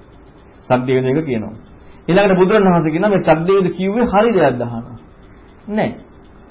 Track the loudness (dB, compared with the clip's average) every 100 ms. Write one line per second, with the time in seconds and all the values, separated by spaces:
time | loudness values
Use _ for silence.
0 | -20 -20 -20 -20 -20 -14 -2 -2 0 -2
1 | 0 -2 -2 -6 -8 -14 -20 -20 -20 -14
2 | -2 2 2 4 2 4 4 2 0 0
3 | 0 0 2 0 2 0 0 -2 -4 -2
4 | 0 2 2 2 2 0 -6 -8 -12 -18
5 | -20 -20 -20 -20 -20 -20 -8 -4 -4 -6
6 | -18 -20 -20 -20 -20